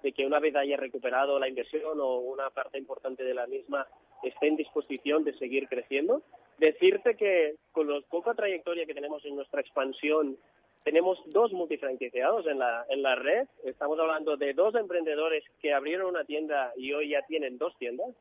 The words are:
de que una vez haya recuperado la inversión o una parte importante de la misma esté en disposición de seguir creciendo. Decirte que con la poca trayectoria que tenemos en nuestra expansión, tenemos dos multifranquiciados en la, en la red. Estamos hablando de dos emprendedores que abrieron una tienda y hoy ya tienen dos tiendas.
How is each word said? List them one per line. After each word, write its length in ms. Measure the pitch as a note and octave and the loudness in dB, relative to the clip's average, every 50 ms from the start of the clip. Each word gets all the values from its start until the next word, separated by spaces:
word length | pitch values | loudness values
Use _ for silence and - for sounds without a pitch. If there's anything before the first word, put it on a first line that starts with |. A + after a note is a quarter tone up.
| - | -2
de 80 | C#3 - | -4 -2
que 120 | - C3+ | 0 0
una 140 | C3+ D3+ D3 | 2 2 2
vez 160 | D3+ D#3 D3 | 2 4 2
haya 220 | C#3+ C#3 C#3 C#3+ | 2 2 2 0
recuperado 600 | C3+ C3+ B2+ - B2+ B2+ B2+ B2 C3 C#3 C#3 C#3+ C#3 | -2 -4 -6 -8 -4 -4 0 2 2 2 2 2 0
la 80 | C3+ | 0
inversión 520 | C3 C3 B2+ A#2 - - D#3 D3+ D#3 D#3 D3+ | 0 -2 -4 -6 -4 -4 -4 -4 -2 -4 -2
o 180 | C#3 C3 B2+ B2 | 0 0 0 -2
una 320 | B2 C3 C3+ C3+ C3+ C3+ | -2 -4 -6 -6 -6 -6
parte 260 | _ - - - - | _ -6 -8 -6 -8
importante 460 | C#3 C3+ C3 C3 - - C3 C3 B2+ C3 | -12 -10 -10 -12 -8 -8 -8 -8 -4 -4
de 100 | B2+ B2+ | -4 -2
la 140 | B2+ A#2+ | -4 -4
misma 400 | B2 C3+ C3+ B2+ C3+ C#3+ C#3 C3+ - - _ _ _ _ - - | -6 -6 -10 -6 -4 -4 -4 -4 -6 -12 _ _ _ _ -8 -8
esté 240 | B2+ - - D3 | -8 -4 0 2
en 80 | D3+ D#3 | 2 2
disposición 680 | D#3 D3 - - D3+ - - C#3 B2+ _ C#3+ D3 D#3+ D3+ | 2 -2 -4 -4 -6 -4 -4 -10 -6 _ 0 0 2 2
de 120 | D3 - | 0 -4
seguir 300 | - C3+ B2 C3 C3+ C3+ | -4 -6 -2 -2 -2 -2
creciendo. 540 | - C3 B2 A#2 _ C3+ C#3 D3+ F#3 B3 D#4 - _ - - _ _ _ - | -2 -6 -6 -4 _ -2 -2 2 0 0 0 -2 _ -20 -20 _ _ _ 4
Decirte 560 | D#3 D#3 D3+ - F3 F#3+ F#3+ G3+ - B3 A3 | 4 4 6 6 6 6 6 6 2 2 2
que 400 | - G#3+ G3 F#3 F3 D#3+ D3+ D#3 - _ _ | 4 2 4 4 4 4 2 0 -8 _ _
con 160 | _ D#3+ D#3 D3 | _ -2 0 0
la 80 | C#3+ D3 | 0 -4
poca 340 | C3+ _ - F3 E3+ A#3 A#3 | -4 _ -6 -2 -2 -2 -2
trayectoria 500 | A3+ G#3+ G3+ F#3 E3 - F3 E3+ E3+ D#3+ | 0 0 -2 -2 -2 -4 -6 -4 -4 -6
que 80 | D#3 D3+ | -6 -6
tenemos 320 | C#3+ C#3+ D3 D3+ D3 - | -8 -6 -8 -8 -8 -8
en 100 | D3 C#3+ | -8 -8
nuestra 260 | C#3+ C#3 _ - C#3+ | -8 -8 _ -4 -4
expansión, 760 | C3+ - _ C#3+ C3 C3+ C3+ - - D3 D3+ D#3 D3+ C#3 C3 - _ _ _ _ _ _ _ _ _ | -4 -2 _ -2 -2 -2 -4 -2 0 2 4 4 2 2 -2 -8 _ _ _ _ _ _ _ _ _
tenemos 360 | D3+ D3+ E3 F#3 F#3 F#3 - - | 4 4 4 4 4 0 0 -6
dos 240 | - D#3 G3 A#3 A3+ | 0 4 4 4 4
multifranquiciados 960 | G3 F3+ E3+ D3+ D3+ D3 D3 C3+ B2+ B2 B2+ A#2+ - B2 B2+ D#3+ G#3+ A3+ E3+ | 2 -2 -2 -2 -2 -4 -2 -6 -4 -4 -8 -6 -2 0 2 2 2 2 0
en 140 | D#3+ C#3+ C3+ | 0 0 2
la, 260 | B2+ A#2+ A#2 A#2 A#2+ - | 0 0 0 -2 -2 -2
en 120 | C3+ C#3 | -2 0
la 140 | C#3 C3+ B2+ | 2 2 2
red. 320 | B2 B2+ C#3+ F3 A#3 C4+ - _ - - | 2 2 2 2 2 0 -4 _ -10 -10
Estamos 360 | C3 B2+ _ D3 C#3+ D#3 D#3+ | -10 -6 _ -2 -2 0 2
hablando 380 | D#3+ D#3+ D#3+ D#3 D#3 D#3 D3 | 2 0 0 0 0 -2 0
de 160 | C#3 C#3+ C#3 C3+ | 0 0 -2 2
dos 220 | D#3+ F#3 A3 G#3+ | 4 2 4 4
emprendedores 680 | A#3 G#3+ F#3 F3 F3 E3 D#3 D3 D3 D#3 D#3+ D#3+ D3+ - - _ _ | 0 -2 0 -2 -2 0 0 -2 0 0 0 0 -2 -4 -8 _ _
que 120 | - D3+ C#3+ | -2 0 0
abrieron 360 | C#3 C3+ D3+ E3+ F#3 F#3+ F#3 | 0 0 -2 -2 -2 -2 -2
una 160 | F3+ E3 D3 | -2 -4 -4
tienda 480 | - D3 D3+ D#3 D3+ D3 C#3+ C3 B2 A#2 | -4 -4 -4 -2 -2 -2 -2 -2 -4 -6
y 160 | C3 B2+ C3+ C#3+ | -8 -6 -4 -2
hoy 160 | D3 D#3 D3 | -2 -2 0
ya 140 | D3 C#3+ C#3 | -2 -2 -2
tienen 340 | C#3+ D#3+ D#3 D3 C3 B2+ | -2 -4 -4 -4 -4 -4
dos 180 | B2 D3+ F3 - _ | -4 -6 -6 -4 _
tiendas. 300 | B2+ A#2+ A#2 C3+ G3+ B3+ A#3+ _ | -8 -6 -4 -6 -6 -8 -8 _